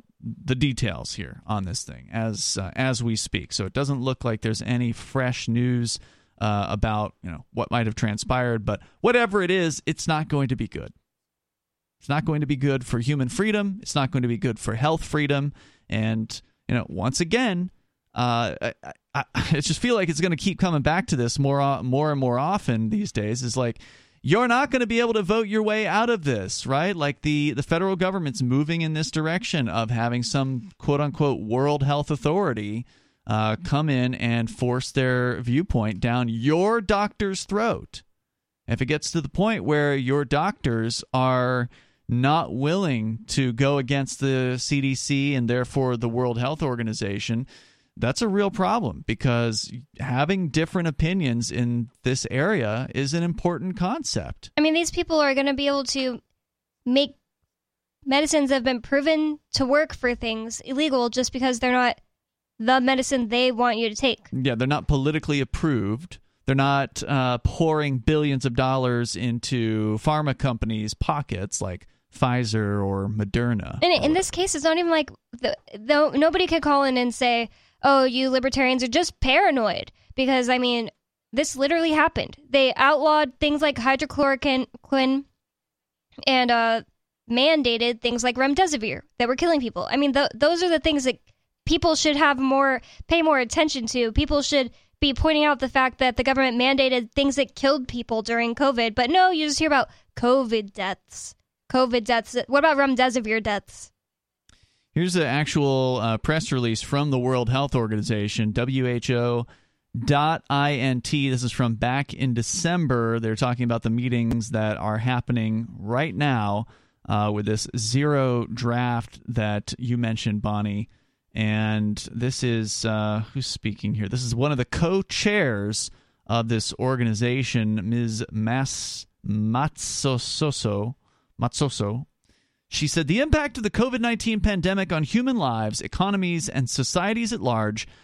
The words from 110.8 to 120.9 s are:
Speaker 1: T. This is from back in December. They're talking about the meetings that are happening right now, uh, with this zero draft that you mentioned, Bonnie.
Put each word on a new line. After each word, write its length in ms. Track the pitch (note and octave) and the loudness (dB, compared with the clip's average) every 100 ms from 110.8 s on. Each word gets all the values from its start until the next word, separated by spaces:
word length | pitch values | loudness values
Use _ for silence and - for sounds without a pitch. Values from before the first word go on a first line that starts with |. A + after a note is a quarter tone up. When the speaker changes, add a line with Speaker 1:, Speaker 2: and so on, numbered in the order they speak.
| C3 B2+ | 0 0
Speaker 1:
T. 300 | - D3+ C3+ | 0 0 2
This 120 | B2+ | 0
is 80 | A#2+ | 0
from 240 | - B2 A2 | 0 0 0
back 360 | A#2+ C3 C#3 | 0 0 -4
in 220 | - C3 | -2 0
December. 840 | A#2+ A#2 - E3+ F3 D3+ B2 A2+ A#2 | 0 -2 -2 0 0 2 2 2 0
They're 180 | A2+ A2 | -2 0
talking 280 | B2+ A#2+ | 0 0
about 180 | A#2+ A2+ | 0 0
the 60 | A2+ | 0
meetings 600 | A#2 B2 A#2+ A#2 A#2+ A2 | 0 0 0 0 0 -2
that 260 | A2 G#2+ G#2 | -2 0 -2
are 220 | G#2 G#2+ | -2 -2
happening 680 | B2 B2 - A#2+ A2 A2 A2+ F2+ | 0 0 0 0 0 -2 -4 -10
right 360 | G2 B2 D#3 | -4 -2 0
now, 520 | G2 D3 B2 G#2 G#2 A#2 - _ _ - | 0 0 2 0 -2 -4 -12 _ _ -2
uh, 220 | G#2 G#2 | 0 0
with 120 | G#2 G#2 | 0 -2
this 200 | G#2+ - A#2+ | -2 -4 -6
zero 680 | A2 C3 D3 C#3+ C3 A#2+ - | -2 0 2 2 2 0 -2
draft 720 | A2+ A#2+ A#2+ B2 A#2+ - - - | -4 -2 0 0 -2 -4 -10 -6
that 480 | A#2 G#2+ G#2 - - | -2 0 -2 -4 -6
you 180 | A#2+ A#2+ | -2 -2
mentioned, 440 | A#2 A2 A#2 G#2 | 0 -2 -2 -2
Bonnie. 460 | G#2+ G#2 G#2 G2+ G#2 | -2 -2 -2 -4 -6